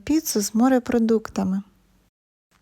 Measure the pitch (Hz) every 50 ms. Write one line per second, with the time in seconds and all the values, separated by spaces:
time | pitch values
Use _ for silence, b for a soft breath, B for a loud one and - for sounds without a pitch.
0 | - - 294 320 320 - - 214 202 - - 220 240 262 262 247 247 - 240 240
1 | 226 220 226 214 220 - - 208 196 190 190 196 196 - _ _ _ _ _ _
2 | _ _ _ _ _ _ _ _ _ _ _ _